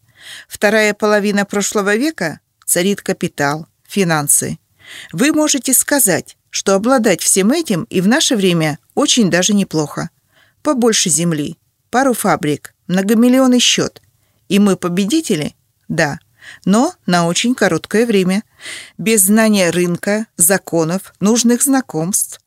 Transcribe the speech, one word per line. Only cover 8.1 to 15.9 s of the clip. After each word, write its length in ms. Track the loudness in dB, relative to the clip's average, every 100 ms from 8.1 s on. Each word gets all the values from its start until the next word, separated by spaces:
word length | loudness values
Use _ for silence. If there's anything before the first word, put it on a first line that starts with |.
| 2 0 0
время 420 | 2 2 0 -4 _
очень 360 | -2 0 2 2
даже 220 | 2 2
неплохо. 580 | 0 0 -2 -4 -4 -10 -10 _ _ _ _
Побольше 480 | -4 0 2 2 0
земли, 480 | 0 0 -2 -4 -10 _ _ _
пару 240 | 0 0
фабрик, 600 | 0 0 0 0 -4 -8 _ -4
многомиллионный 760 | -2 2 4 4 4 4 4
счёт. 400 | 2 0 -4 -8 _ _ _ _ -2
И 100 | 2
мы 180 | 2 2
победители? 760 | -2 -2 -2 -2 -2 -4 -4 -10 _ _
Да. 300 | -8